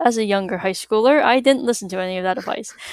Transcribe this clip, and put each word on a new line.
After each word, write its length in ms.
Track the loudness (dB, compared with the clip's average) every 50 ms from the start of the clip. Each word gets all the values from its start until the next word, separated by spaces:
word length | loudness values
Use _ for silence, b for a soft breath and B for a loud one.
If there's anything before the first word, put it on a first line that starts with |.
| -2
as 120 | 0 0 0
a 60 | 0
younger 340 | 0 0 0 0 -2 -6 -4
high 140 | -4 -4
schooler, 500 | -4 -4 -4 -2 0 2 4 4 4 4
I 160 | 4 4 2 4
didn't 220 | 4 4 2 2 0
listen 240 | -2 -2 -2 -6 -6
to 100 | -6 -6
any 160 | -4 -4 -4 -2
of 60 | -2
that 140 | -2 -2 -2
advice. 360 | -4 -6 -6 -6 -8 -14 -16 B B B